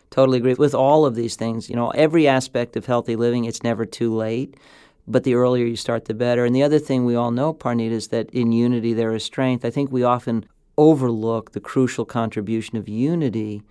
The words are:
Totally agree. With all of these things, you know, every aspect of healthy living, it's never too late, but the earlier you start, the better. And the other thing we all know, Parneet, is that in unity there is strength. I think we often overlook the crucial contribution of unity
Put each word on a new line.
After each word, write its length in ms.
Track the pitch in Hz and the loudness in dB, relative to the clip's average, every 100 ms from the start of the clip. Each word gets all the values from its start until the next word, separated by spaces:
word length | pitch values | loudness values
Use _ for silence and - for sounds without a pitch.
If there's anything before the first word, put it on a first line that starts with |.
| _ | _
Totally 260 | - 131 127 | 2 4 4
agree. 160 | 120 | 2
With 220 | 127 143 | 2 2
all 320 | 131 135 151 143 | 4 4 4 4
of 80 | |
these 220 | 113 117 - | 0 -6 -4
things, 340 | 113 113 - | -6 -6 -6
you 40 | |
know, 140 | 120 117 | -4 -2
every 360 | - 156 165 147 | 2 2 4 4
aspect 480 | 131 127 127 120 123 | 2 0 -6 -4 -6
of 80 | |
healthy 320 | 107 120 117 113 | -2 -2 -2 -2
living, 300 | 120 120 117 | 0 0 -4
it's 160 | 113 | -4
never 240 | 117 113 113 | -4 -4 -6
too 280 | - 117 | -4 -2
late, 400 | 110 110 117 143 - _ - - _ - | -2 -2 -4 -6 -12 _ -20 -20 _ -2
but 180 | 117 | -2
the 120 | 131 123 | 2 2
earlier 280 | 123 123 | 2 2
you 120 | 120 117 | 0 -2
start, 280 | - 117 | -4 -6
the 80 | - | -4
better. 320 | 110 120 120 | -4 0 2
And 100 | 120 | 2
the 100 | 127 | 2
other 140 | 143 151 | 4 2
thing 280 | 151 131 123 | 2 0 0
we 100 | 120 | 0
all 140 | 120 | 0
know, 240 | 120 147 | 0 -2
Parneet, 380 | 160 131 120 113 | -4 -4 -2 -2
is 160 | 113 - | -4 -4
that 200 | 120 110 | -4 -4
in 240 | 127 117 | -2 0
unity 400 | 117 120 123 113 | 2 2 0 -2
there 220 | 113 113 | 0 0
is 100 | 113 | -2
strength. 400 | - - 131 123 | -6 -2 -2 0
I 60 | 120 | -2
think 200 | 127 139 | -4 -2
we 120 | 127 | 0
often 420 | 123 123 - 113 - _ _ - | 2 0 0 -4 -6 _ _ 4
overlook 760 | 151 151 127 113 110 113 107 | 6 6 2 0 -2 -4 -6
the 80 | - | -12
crucial 440 | - - 127 - | -4 0 0 0
contribution 720 | 113 120 113 110 101 113 107 113 | -6 -2 -4 -4 -4 -4 -4 -8
of 140 | 101 | -6
unity 720 | 107 135 170 143 110 107 104 - | -4 -2 0 -2 -2 -6 -10 -14